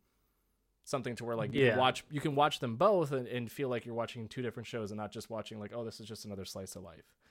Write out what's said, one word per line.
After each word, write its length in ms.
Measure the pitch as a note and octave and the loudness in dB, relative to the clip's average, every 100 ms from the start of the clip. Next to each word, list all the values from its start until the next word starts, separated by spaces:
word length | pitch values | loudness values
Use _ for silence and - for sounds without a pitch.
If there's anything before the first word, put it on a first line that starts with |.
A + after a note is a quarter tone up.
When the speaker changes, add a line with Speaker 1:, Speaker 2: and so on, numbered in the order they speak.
| _ _ _ _ _ _ _ _ - | _ _ _ _ _ _ _ _ -4
Speaker 1:
something 320 | C#3 B2 A#2 | -4 -2 -6
to 80 | A#2 | -4
where, 100 | A2+ | 0
like, 180 | G#2+ | 0
you 120 | C#3+ B2+ | 6 6
Speaker 2:
Yeah. 60 | |
Speaker 1:
can 80 | A2 | 8
watch, 260 | C3 B2 - | 4 2 -4
you 120 | D3 | -2
can 120 | D#3 | 0
watch 280 | C#3 D3 - | 6 4 4
them 160 | B2 A#2 | -2 4
both 340 | F#3+ G3 D3 | 6 6 4
and, 160 | C3+ A#2+ | 0 -2
and 240 | B2 A2+ | -4 -4
feel 160 | - C3+ | -4 -2
like 180 | A#2+ A#2 | -2 -2
you're 80 | |
watching 360 | A#2 A2+ B2 A2 | -2 -2 -4 -8
two 120 | - | -4
different 260 | A#2+ A2+ A2 | -4 -4 -6
shows 240 | A#2+ G#2 | -4 -4
and 60 | G#2+ | -4
not 140 | G#2 | -6
just 180 | A#2 - | -8 -8
watching, 300 | A2 - A2 | -8 -6 -8
like, 140 | G#2 A#2 | -8 -6
"Oh, 80 | |
this 160 | A2+ - | -6 -8
is 80 | A2 | -12
just 160 | G#2+ | -12
another 220 | G#2+ G2 F#2 | -8 -8 -8
slice 320 | G2 F#2+ F#2+ | -8 -10 -10
of 60 | |
life." 200 | E2+ D#2+ - _ _ | -14 -16 -20 _ _